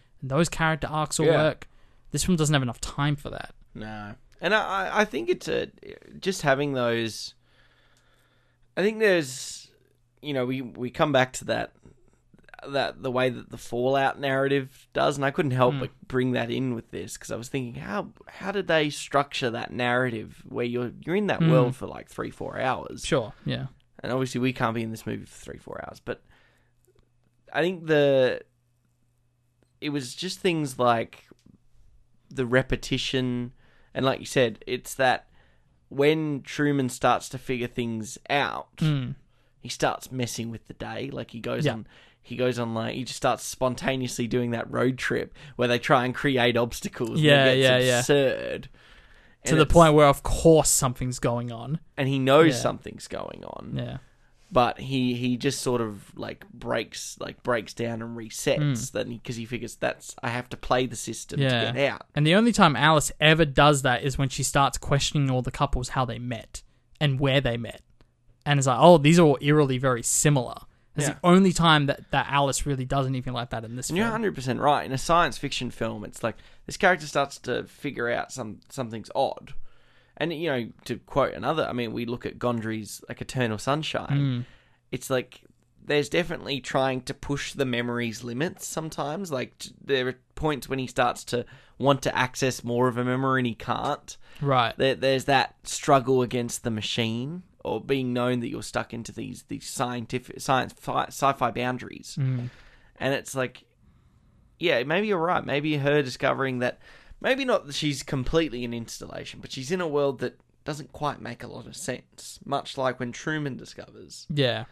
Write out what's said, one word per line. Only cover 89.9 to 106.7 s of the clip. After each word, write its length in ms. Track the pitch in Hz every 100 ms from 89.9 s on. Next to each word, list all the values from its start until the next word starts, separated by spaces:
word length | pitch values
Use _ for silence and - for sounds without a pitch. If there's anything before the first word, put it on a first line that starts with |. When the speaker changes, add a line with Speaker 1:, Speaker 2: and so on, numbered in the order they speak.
| 135 127
Speaker 2:
are 80 | 123 _
points 340 | - 151 135 -
when 120 | 131
he 80 | 127
starts 360 | 135 120 - -
to 200 | 120 - - - -
want 240 | 131 135
to 160 | - -
access 460 | 127 - 131 -
more 240 | 120 120 127
of 100 | 117
a 60 | 123
memory 360 | 127 135 131
and 40 | 123
he 80 |
can't. 640 | 110 - - 135 147 - - - -
Speaker 1:
Right. 340 | 143 127 113 -
Speaker 2:
There, 200 | 135 120
there's 300 | 131 131 139
that 280 | 135 - _ -
struggle 560 | - - 135 120 127
against 400 | 120 123 120 -
the 80 | 120
machine, 720 | 107 - - 113 117 139 180 - _
or 160 | - 113
being 320 | - 135 127
known 260 | 123 123 123
that 80 | 120
you're 160 | 117
stuck 300 | - 117 117
into 180 | 117 107
these, 320 | 117 107 98 -
these 180 | 113 -
scientific, 720 | - 123 123 110 127 - -
science, 320 | - 131 - -
fi-, 280 | - 135 -
sci-fi 440 | - 139 135 120
boundaries. 640 | 120 127 127 - - - -
Speaker 1:
Mm. 300 | 131 127 123 - - - _ -
Speaker 2:
And 180 | 135
it's 220 | 139 - 135
like, 300 | 123 - _ _ _ _ _ _ _ _ _ -
yeah, 240 | 170 123
maybe 240 | 135 180 214
you're 100 | 185
right. 260 | 170 170 -
Maybe 320 | 139 151 147
her 240 | 143 147
discovering 580 | 127 - 135 127 135 123
that, 200 | 123